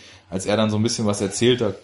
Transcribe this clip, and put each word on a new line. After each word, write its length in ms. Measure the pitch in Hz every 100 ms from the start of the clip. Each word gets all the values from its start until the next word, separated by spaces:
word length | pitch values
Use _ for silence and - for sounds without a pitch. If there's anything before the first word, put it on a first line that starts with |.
| - - -
als 160 | 92 98
er 100 | 107
dann 140 | 110
so 80 | 107
ein 40 |
bisschen 240 | 113 - 107
was 140 | 101
erzählt, 400 | 98 - 117 123
da, 140 | 107 95